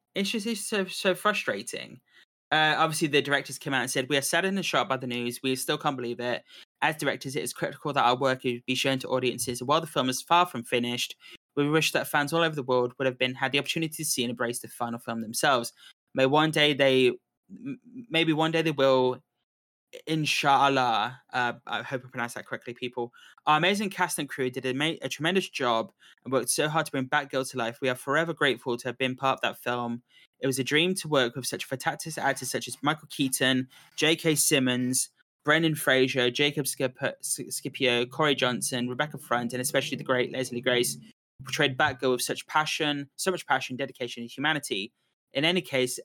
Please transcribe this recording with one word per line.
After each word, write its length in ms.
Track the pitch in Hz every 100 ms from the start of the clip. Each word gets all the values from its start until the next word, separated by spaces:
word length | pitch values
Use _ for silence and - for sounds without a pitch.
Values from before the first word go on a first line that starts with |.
| _ 190
it's 160 | 202
just, 160 | 226 214
it's 180 | 214 -
so, 200 | 208 185
so 280 | - 196
frustrating. 840 | 180 208 202 - 101 - - - - _ _ _ _ -
Uh, 260 | 156 156 135
obviously, 320 | 160 156 160
the 120 | 143
directors 360 | 139 139 - 131
came 160 | 151
out 80 | 131
and 100 | 127
said, 160 | 139 127
"We 80 | 143
are 60 |
saddened 360 | 135 170 190 196
and 80 | 165
shocked 220 | 143 123
by 80 | 131
the 100 | 127
news. 360 | 120 120 120
We 100 | 131 131
still 200 | - 151
can't 200 | 151 131
believe 240 | 120 120
it. 220 | 123 - - - - -
As 140 | 151 151
directors, 400 | 147 - 139 131
it 80 |
is 80 | -
critical 400 | - 156 139 151
that 140 | 139 120
our 100 | 127
work 280 | 135 131
be 300 | 131 120 -
shown 260 | 127 139 131
to 100 | -
audiences. 520 | 127 127 - - 120
While 200 | 123 156
the 40 | 160
film 200 | 151 127
is 140 | 127
far 240 | - 170 175
from 180 | 127
finished, 540 | - 123 120 123 - - - - _ -
we 120 | 143
wish 220 | 156 151
that 160 | 147 -
fans 240 | 147 143
all 120 | 165
over 120 | 165 151
the 80 |
world 300 | 123 127 123 -
would 80 | 131
have 120 | 127
been, 180 | 127 127
had 160 | 135
the 80 | 139
opportunity 360 | 143 165 160 156
to 80 | 151
see 180 | -
and 60 | 120
embrace 300 | 120 120 120
the 100 | -
final 280 | - 120 117
film 220 | - 117
themselves. 540 | 107 117 151 127 139 - - - _ -
May 100 | 135
one 260 | 147 156
day 220 | 156 147
they, 340 | 135 139 131 127 123 _ _ _
m-, 300 | 95 135 135 - 131 -
maybe 220 | 165 165
one 200 | 151 160
day 100 | 165
they 100 | 165
will, 500 | 139 135 131 127 123 _ _ _ _ _ _ _ - -
inshallah." 1120 | 160 147 - 147 135 139 135 123 110 113 131 _
Uh, 200 | 123 120 117 -
I 160 | 113
hope 200 | 123 135 127
I 40 |
pronounced 260 | 127 117 -
that 100 | -
correctly, 280 | 123 -
people. 380 | 117 123 123 120 - - - -
"Our 120 | 151
amazing 320 | 175 202 202
cast 300 | - 175 -
and 100 | 143
crew 200 | - 127
did 160 | 127 131
a 80 |
ma-, 200 | 131 156 156
a 80 | 131
tremendous 400 | - 156 190 185
job 420 | - 127 113 107 _ - _
and 80 | -
worked 180 | 131 -
so 200 | - 151
hard 160 | 156 156
to 60 |
bring 160 | 139 127
Batgirl 400 | 147 139 135 131
to 60 | 131
life. 220 | 113 117
We 80 | 131
are 60 | 123
forever 380 | - 147 170
grateful 440 | 156 143 113 135 120
to 100 | 127
have 100 | 120
been 180 | 131 127
part 240 | 135 110
of 20 |
that 200 | 113 110
film. 420 | 123 123 123 120 _ _ _ _
It 60 | 135
was 140 | 131
a 40 |
dream 300 | 127 147 180 190
to 120 | 156
work 280 | 147 120 131
with 120 | 123
such 180 | - -
fantastic 500 | 131 165 147 160 156
actors 280 | 123 - 131
such 160 | 123 120
as 100 | -
Michael 240 | 143 156 -
Keaton, 580 | - 135 - 131 131 131 - - -
J 200 | 156 160
K 200 | 165 151
Simmons, 760 | - 143 127 123 127 127 - _ _ _
Brendan 300 | 143 156 165 151
Fraser, 540 | - 131 131 131 123
Jacob 380 | 123 147 151 139
Scip-, 300 | - 131 -
S-, 380 | 131 - - - -
Scipio, 560 | - 143 - 127 120 127
Corey 300 | 135 151 135
Johnson, 520 | 123 113 - 127 123
Rebecca 300 | 127 151 135
Front, 360 | - 120 120
and 80 | 123
especially 360 | 127 139 135 123
the 60 |
great 280 | - 127 127
Leslie 300 | 127 127 120
Grace, 340 | 127 123 123 -
who 480 | - _ _ -
portrayed 320 | 135 - 147 131
Batgirl 340 | 151 135 131
with 100 | 123
such 240 | - 123 -
passion, 640 | 156 151 - 151 143 139 -
so 160 | 190
much 160 | 175 -
passion, 300 | 135 - 123
dedication, 440 | 139 - 123 -
and 80 | 117
humanity. 640 | - 147 156 - 104 104 _ _ _ _
In 100 | 139
any 180 | 160 180
case, 380 | 160 135 127 -